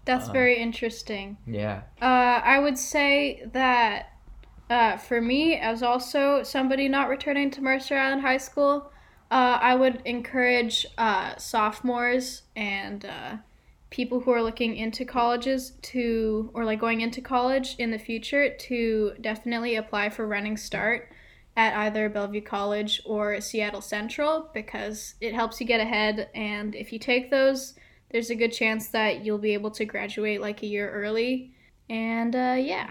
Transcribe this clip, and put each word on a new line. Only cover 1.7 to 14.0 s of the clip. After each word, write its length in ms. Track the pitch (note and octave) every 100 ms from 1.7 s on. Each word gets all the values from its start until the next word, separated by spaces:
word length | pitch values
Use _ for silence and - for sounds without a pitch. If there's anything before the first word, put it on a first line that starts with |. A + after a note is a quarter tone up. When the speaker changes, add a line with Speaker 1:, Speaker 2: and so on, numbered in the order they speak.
| G2+ - -
Speaker 1:
Uh, 400 | B3+ B3+ B3 A#3+
I 160 | - C#4
would 180 | D4 B3+
say 640 | - D4+ C#4+ C#4+ C#4+ - A3+
that, 580 | B3+ B3+ A#3+ A3+ G#3 - - - - - - -
uh, 280 | A#3+ A3 G3
for 220 | - A#3+
me, 360 | A#3 C4+ D#4+ D#4+
as 260 | A3+ A#3
also 640 | B3 B3 B3+ D4 C#4 C#4+
somebody 440 | - C#4 C4 C4+ C#4
not 200 | C4+ B3+
returning 420 | C#4 D4+ C#4 C#4
to 80 | C#4
Mercer 360 | C4+ C4+ C4+ C#4
Island 220 | C4+ C#4
High 140 | C4+ C4
School, 560 | C4+ - C#4+ C#4+ C#4+ - - _ -
uh, 260 | C4 B3 A#3+
I 140 | B3
would 280 | B3+ C4 A#3
encourage, 800 | - A#3+ A#3+ C4 B3 B3 A#3 - - -
uh, 380 | A3+ G3 - -
sophomores 1040 | - A3+ G#3+ A3 B3 A#3+ A#3+ B3+ B3+ - -
and, 500 | A3 G#3 G3 G3+ G3+
uh, 340 | G3 - - A3 - _ _ _ -
people 300 | -